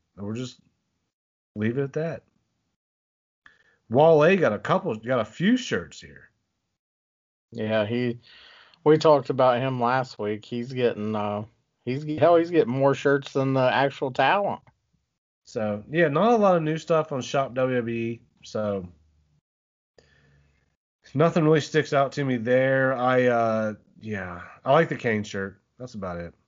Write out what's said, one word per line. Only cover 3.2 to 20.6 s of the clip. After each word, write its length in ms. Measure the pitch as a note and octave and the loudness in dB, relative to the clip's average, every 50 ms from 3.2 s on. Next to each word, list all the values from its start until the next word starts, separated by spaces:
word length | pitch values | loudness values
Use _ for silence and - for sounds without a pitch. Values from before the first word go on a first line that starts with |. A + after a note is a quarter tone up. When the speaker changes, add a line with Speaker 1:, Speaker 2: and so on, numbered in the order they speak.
| _ _ _ _ _ - _ _ _ _ _ _ _ - | _ _ _ _ _ -20 _ _ _ _ _ _ _ 0
Speaker 1:
Wale 460 | A2 C3 D#3 E3 E3 D3 D3 E3+ G3 | 2 4 6 6 6 6 6 6 4
got 160 | F#3 D3+ A#2 | 4 2 0
a 60 | G#2 G2+ | 0 -2
couple, 340 | - - E3 F#3 F#3+ F3 A2+ | -2 -2 -2 0 -2 -4 -6
got 240 | G#2+ A2 A#2+ C3 B2 | -6 -4 -4 -2 -2
a 40 | G#2 | -2
few 320 | - - - D#3+ G#3 B3+ | -4 -6 -2 0 0 0
shirts 440 | B3 - - - F#2+ E2+ D2 - - | 0 -2 -4 -6 -6 -6 -8 -16 -20
here. 300 | - D#2 - - - _ _ _ _ _ _ _ _ _ _ _ _ _ _ _ _ _ _ _ _ _ _ _ _ - | -20 -20 -20 -20 -20 _ _ _ _ _ _ _ _ _ _ _ _ _ _ _ _ _ _ _ _ _ _ _ _ -16
Speaker 2:
Yeah, 340 | - A#2 A2 G#2+ A2 A2 G#2 | -10 -8 -4 -2 -2 -2 -2
he, 320 | G#2 A#2+ A#2+ B2 A#2+ A#2 A#2+ - - - - - - - - - _ _ _ | -2 -2 -2 -2 -4 -6 -8 -12 -20 -20 -20 -20 -20 -20 -20 -20 _ _ _
we 160 | - D3+ D#3 D#3 | 4 4 4 6
talked 320 | D#3 D#3+ D3+ C#3 A#2+ - | 6 6 6 6 4 0
about 300 | C#3 B2+ C3 B2+ B2 B2+ | 0 2 4 4 4 2
him 200 | C3 C3+ C3 B2 | 0 -2 -2 0
last 380 | A#2+ A#2+ B2+ C3 B2+ - - - | 0 0 0 0 -2 -4 -8 -8
week. 260 | G#2 G#2 G#2+ G#2+ - | -6 -6 -6 -6 -8
He's 280 | - B2 A#2+ A#2+ C3 | -10 -8 -8 -8 -8
getting, 420 | C3+ B2+ B2 A#2 - G#2 G#2 A2 G#2+ | -4 0 0 0 0 -2 -4 -4 -4
uh, 300 | G#2+ G#2 G#2 G#2 G#2 G#2+ - _ _ _ _ _ _ - | -4 -4 -4 -6 -6 -8 -12 _ _ _ _ _ _ -8
he's, 180 | A#2+ B2+ C#3 D#3 D3+ D3+ D3+ | -6 -6 -6 -6 -6 -2 2
hell, 180 | D3+ E3+ F3 | 4 4 4
he's 140 | E3 E3+ E3+ | 4 2 2
getting 220 | F3 D#3+ A#2+ A2+ | 2 0 2 2
more 220 | B2+ C3+ C3+ C#3 C3+ | 0 0 2 2 2
shirts 380 | - - C#3+ C#3+ C#3 C3+ - | 2 2 0 0 0 -2 -4
than 220 | - C#3 C3+ C3+ C3+ | -4 -2 0 0 2
the 60 | C3+ | 2
actual 500 | B2+ B2+ G#2+ A#2+ C#3 C#3 - - D#3 C3+ | 2 2 2 2 0 0 -2 -4 -8 -4
talent. 500 | B2+ - C3+ C#3 F3 G3+ G3+ E3+ A2 - _ _ _ _ _ _ _ _ _ _ _ _ _ _ _ _ _ | -2 0 2 2 2 0 -2 -4 -6 -8 _ _ _ _ _ _ _ _ _ _ _ _ _ _ _ _ _
Speaker 1:
So, 360 | - - A#2+ G#2+ G#2+ G#2 G#2+ G#2+ A2+ | -12 -8 -6 -4 -4 -6 -6 -8 -4
yeah, 180 | C#3+ E3 F3 D3+ | 0 0 2 2
not 240 | C#3 D#3+ G3 A#3 | 2 2 2 2
a 40 | A#3+ | 4
lot 200 | A3+ G#3 G3 F3+ | 4 4 4 2
of 60 | E3+ | 2
new 140 | D#3+ D3+ D#3+ | 0 -2 -4
stuff 360 | D#3+ - - E3 D#3 D3+ - | -4 -2 0 0 0 0 -2
on 100 | C#3+ B2+ | -6 -8
Shop 320 | A#2 - - C#3 C3+ A#2+ A#2 | -6 -4 -2 -2 -2 -2 -2
W 220 | C3 C3 C3 B2+ | -2 -2 0 0
W 200 | B2 A#2 A#2 A#2 | -2 -2 -4 -4
E. 240 | A#2 A#2 A#2 A#2 A#2 _ _ _ _ - | -4 -4 -6 -8 -10 _ _ _ _ -16
So, 420 | - - A2+ G#2+ G#2 G2+ G2 F2+ F2+ E2+ _ _ _ _ _ _ _ _ _ _ _ _ _ _ _ _ _ _ _ _ _ _ _ _ _ _ _ _ _ _ _ _ _ | -10 -6 -4 -4 -4 -4 -4 -6 -10 -16 _ _ _ _ _ _ _ _ _ _ _ _ _ _ _ _ _ _ _ _ _ _ _ _ _ _ _ _ _ _ _ _ _